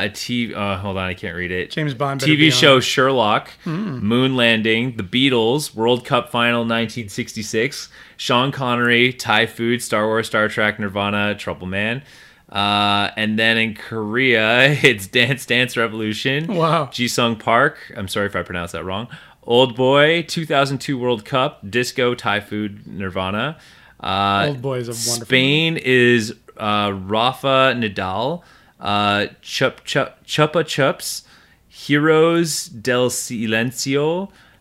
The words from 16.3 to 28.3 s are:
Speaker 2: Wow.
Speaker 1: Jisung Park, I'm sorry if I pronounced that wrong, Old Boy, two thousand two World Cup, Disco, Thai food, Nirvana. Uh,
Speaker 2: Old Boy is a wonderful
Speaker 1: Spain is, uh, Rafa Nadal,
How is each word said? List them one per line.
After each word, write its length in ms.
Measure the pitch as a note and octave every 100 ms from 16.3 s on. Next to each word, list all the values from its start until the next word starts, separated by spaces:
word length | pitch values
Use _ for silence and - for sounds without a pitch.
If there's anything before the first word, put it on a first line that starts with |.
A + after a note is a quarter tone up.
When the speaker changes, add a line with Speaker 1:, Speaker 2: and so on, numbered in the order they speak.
| C#3 E3
Speaker 2:
Wow. 320 | F3+ D#3+ D#3+ C3+
Speaker 1:
Jisung 540 | - A#2+ - A#2+ A2
Park, 520 | - A#2 C#3+ - - -
I'm 100 | F#2+
sorry 200 | G#2+ G2+
if 80 | F#2+
I 80 |
pronounced 300 | F2 F2 F2
that 120 | E2+ F2
wrong, 220 | G2 A#2+ - - _
Old 340 | - A#2+ C3 A2+
Boy, 460 | B2+ C#3+ D3+ E3+ E3
two 180 | F3 D#3
thousand 320 | C#3+ C#3 C#3
two 220 | - C3
World 260 | B2 A#2 -
Cup, 420 | C3+ C#3+ - G2+
Disco, 460 | A#2 B2 C3+ B2
Thai 280 | A#2+ G#2 G2+
food, 440 | G2+ G#2 G#2+ G#2 -
Nirvana. 720 | F#2 F#2+ F#2 F#2 G#2 C3+ E3+ - - - -
Uh, 460 | - G3 G3 G3 G3
Speaker 2:
Old 120 | C3+
Boy 160 | C3+ B2+
is 100 | A#2
a 40 |
wonderful 340 | A#2 A#2 A#2+ A#2
Speaker 1:
Spain 520 | B2+ C3 D3+ E3 E3
is, 580 | B2+ B2+ A#2+ A#2+ A2 - - -
uh, 340 | G#2+ G#2 G#2
Rafa 800 | G2 F#2+ G#2+ B2 B2+ C#3 C3 C3 A#2+
Nadal, 680 | A2 F#2+ F#2 F#2+ C3